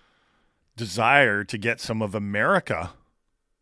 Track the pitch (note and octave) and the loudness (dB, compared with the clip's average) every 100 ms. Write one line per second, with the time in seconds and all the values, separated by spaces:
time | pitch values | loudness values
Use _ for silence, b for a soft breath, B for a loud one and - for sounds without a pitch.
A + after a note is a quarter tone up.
0 | _ _ _ _ _ _ _ - A2+ F#2 | _ _ _ _ _ _ _ -10 -8 0
1 | A2+ C#3 C3 G#2 G#2 A2+ A#2 A2 - A2+ | 4 6 4 2 -2 -4 -4 -4 -4 -4
2 | G#2+ G#2 G2+ G2+ B2+ F#3+ - F2 F2 - | -2 -4 -4 -2 2 0 0 -6 -6 -12
3 | _ _ _ _ _ _ | _ _ _ _ _ _